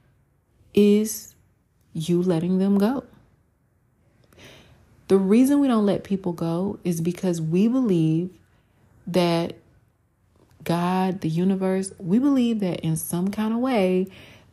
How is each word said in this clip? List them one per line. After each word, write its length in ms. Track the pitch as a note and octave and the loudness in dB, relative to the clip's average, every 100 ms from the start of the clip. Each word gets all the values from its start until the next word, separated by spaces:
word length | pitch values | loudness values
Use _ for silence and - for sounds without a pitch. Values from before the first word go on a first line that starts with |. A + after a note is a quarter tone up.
| _ _ _ _ _ _ _ | _ _ _ _ _ _ _
is 600 | G3+ G#3 G#3 A3 - - _ _ _ _ _ _ | 4 4 4 0 -8 -16 _ _ _ _ _ _
you 280 | E3 D#3 F3 | -8 -2 0
letting 360 | F#3 D#3+ F3 F#3 | 0 0 0 0
them 200 | G3 G3+ | 2 2
go. 280 | G#3 C4+ - - _ _ _ _ _ _ _ _ _ _ _ - - - - _ _ _ - | 2 -2 -10 -20 _ _ _ _ _ _ _ _ _ _ _ -20 -20 -20 -20 _ _ _ 2
The 100 | G3 | 2
reason 440 | F#3+ A3+ C4 C#4+ | 4 4 4 4
we 80 | C#4 | 2
don't 160 | A3+ G3+ | 2 2
let 180 | - | 0
people 300 | - F#3+ F3+ | -2 -4 -4
go 440 | E3 E3 E3+ G3+ - | -4 -4 -2 -4 -6
is 160 | F3+ E3 | -6 -4
because 400 | E3+ F3 F#3 E3 | -4 -4 -4 -2
we 300 | D#3+ F3+ A3+ | -2 2 2
believe 600 | C4 A#3+ E3+ D#3+ D#3+ F#3 - _ _ _ _ _ _ - | 2 0 2 2 0 -4 -12 _ _ _ _ _ _ -4
that 480 | F3+ E3+ E3+ E3+ - _ _ _ _ _ _ _ _ _ - | 0 0 0 -4 -10 _ _ _ _ _ _ _ _ _ -12
God, 580 | - E3+ F3 F#3 F#3+ F3+ | -4 -2 0 0 -2 -2
the 80 | D#3+ | -4
universe, 640 | D#3+ F#3+ F#3+ F#3+ F#3+ F#3+ - | 0 0 0 -2 -2 -4 -8
we 200 | E3+ A3+ | -2 0
believe 400 | C#4+ C4+ A#3 A3 | 2 2 0 0
that 220 | F#3 - | -4 -4
in 160 | D#3+ D#3+ | -4 -4
some 320 | - F3 F#3+ | -4 -4 -4
kind 240 | G3+ G#3+ | -2 -4
of 80 | A#3 | -2
way 460 | C4 A#3 F#3 F#3 F#3+ - - - _ | 0 2 2 0 -2 -8 -20 -20 _